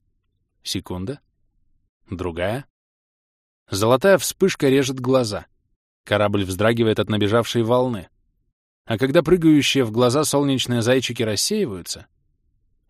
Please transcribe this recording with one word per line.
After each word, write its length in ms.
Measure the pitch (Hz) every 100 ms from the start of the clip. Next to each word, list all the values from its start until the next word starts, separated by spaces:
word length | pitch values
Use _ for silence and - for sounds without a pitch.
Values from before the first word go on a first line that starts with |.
| _ _ _ _ _ _
Секунда. 580 | - 98 - 90 95 147 _ _ _ _ _ _ _ _ -
Другая. 580 | 85 87 82 92 127 - _ _ _ _ _ _ _ _ _ -
Золотая 480 | 98 110 127 196 185
вспышка 500 | - - 190 - 143
режет 320 | 135 131 131
глаза. 460 | 123 131 117 98 - _ _ _ _ _
Корабль 400 | - 104 104 101
вздрагивает 540 | 95 92 104 117 113 110
от 100 | 101
набежавшей 540 | 107 101 117 113 120
волны. 460 | 113 123 127 107 85 _ _ _ _ _ _ _
А 140 | - 110
когда 240 | 135 170
прыгающие 600 | 147 180 160 151 127 139
в 80 | 117
глаза 320 | 110 123 143
солнечные 580 | 147 143 143 131 - 120
зайчики 400 | 113 127 120 117
рассеиваются, 840 | 110 101 - 214 170 92 - - - _ _ _ _ _ _ _